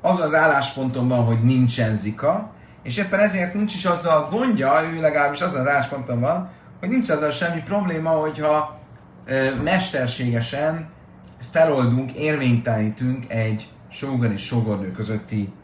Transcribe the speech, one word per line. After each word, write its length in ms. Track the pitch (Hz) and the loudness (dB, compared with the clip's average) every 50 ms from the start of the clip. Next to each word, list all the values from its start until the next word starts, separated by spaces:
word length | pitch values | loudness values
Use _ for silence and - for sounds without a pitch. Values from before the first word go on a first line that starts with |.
az 180 | - 170 185 180 | 2 2 2 2
az 140 | 160 147 156 | 0 2 2
állásponton 720 | 160 165 156 143 135 123 - - 139 131 123 120 123 123 | 4 4 4 4 2 0 -2 -4 -4 -4 -4 -2 0 0
van, 180 | 123 127 120 120 | 2 2 2 2
hogy 180 | 117 113 113 113 | 2 2 4 4
nincsen 520 | 123 131 127 127 117 117 127 117 110 110 | 4 6 6 4 4 2 0 0 0 0
zika, 560 | 98 95 107 104 - - 151 180 208 214 - - - - - - - - | -2 -4 -6 -6 0 0 0 0 0 -4 -10 -16 -20 -20 -20 -20 -14 -10
és 140 | - 120 | -6 -4
éppen 220 | 202 196 185 196 196 | -4 -2 0 2 2
ezért 340 | 208 202 185 190 175 180 185 | 2 2 2 0 -2 -2 -2
nincs 220 | 208 214 208 - | -4 -4 -2 -4
is 100 | 180 - | -2 0
azzal 420 | 185 175 - - 170 160 151 147 - | 0 0 2 2 2 2 2 2 0
gondja, 400 | 185 226 254 254 208 - 135 135 143 156 160 165 165 | -2 0 2 2 2 2 4 4 4 4 2 0 -2
ő 80 | 160 | 0
legalábbis 400 | 156 151 147 147 147 147 147 - | 0 2 2 2 0 0 0 -2
azon 180 | 180 151 - 131 | -4 -2 -2 0
az 80 | 127 | 0
állásponton 520 | 143 143 139 127 - 139 131 120 - 123 120 | 2 2 0 0 -2 -6 -8 -6 -4 -2 0
van, 300 | 123 143 170 185 185 - - - - - - - | 0 0 0 -2 -4 -8 -14 -20 -20 -20 -16 -8
hogy 100 | - 185 | -4 0
nincs 200 | 247 262 - - | 0 0 2 0
azzal 200 | 156 147 151 147 | 0 0 0 -2
semmi 320 | - - 175 170 170 160 | -2 -2 -4 -2 -4 -4
probléma, 480 | - - 196 208 196 180 165 160 160 160 | -4 -2 -2 -2 0 -2 -2 -2 0 0
hogyha, 680 | 160 156 156 156 151 151 151 151 151 151 151 - - - - - - - - - - - - | 2 2 0 -2 -4 -2 0 2 2 2 0 -4 -8 -16 -20 -20 -20 -20 -20 -20 -20 -20 -6
ö, 300 | - 131 135 135 135 135 123 147 | -2 0 0 0 0 0 -2 0
mesterségesen 1300 | 165 190 185 180 - - 135 127 120 - - 123 120 117 117 117 - - 139 151 156 160 165 160 - - - - - - - - - - - 120 - | 0 2 0 0 -2 -2 -2 -2 -2 -2 -2 -2 -2 0 -2 -2 -4 -4 -2 -2 -2 -2 -4 -8 -12 -18 -20 -20 -20 -20 -20 -20 -20 -20 -20 -20 -2
feloldunk, 600 | - 165 160 160 143 131 123 117 120 127 135 123 | 4 4 4 4 4 2 2 2 2 2 0 -4
érvénytelenítünk 1120 | - - 151 151 151 143 135 123 120 117 117 120 113 107 107 107 104 - 127 127 131 131 120 | -6 -4 -2 0 0 2 2 2 2 2 2 0 0 0 0 -2 -2 -2 -2 -2 -2 -4 -6
egy 420 | - - 113 110 110 107 104 - - - - - - | -6 -4 -2 -2 -2 -2 -4 -6 -12 -20 -20 -20 -18
sógor 420 | - - 139 139 135 123 120 110 | -12 -8 -6 -2 0 0 0 0
és 140 | 101 101 - | 0 -2 -4
sógornő 460 | - 127 117 107 107 104 95 98 92 | -2 0 0 0 0 -2 -4 -4 -8
közötti 600 | 92 107 104 101 110 104 - - 107 104 98 95 - - | -6 -6 -6 -4 -4 -6 -6 -4 -4 -4 -4 -4 -8 -18